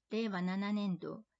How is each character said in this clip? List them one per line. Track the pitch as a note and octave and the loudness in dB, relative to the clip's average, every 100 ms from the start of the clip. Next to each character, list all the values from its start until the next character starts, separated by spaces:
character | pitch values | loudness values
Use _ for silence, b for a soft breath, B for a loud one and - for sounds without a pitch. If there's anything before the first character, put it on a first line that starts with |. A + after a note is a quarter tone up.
| _ | _
令 | G#3+ A3+ | -2 0
和 | F#3+ | 0
七 | F3+ F#3+ G3+ | 0 2 2
年 | G#3 G3+ E3 | 2 0 0
度 | D#3 F#3+ - _ | -4 -8 -12 _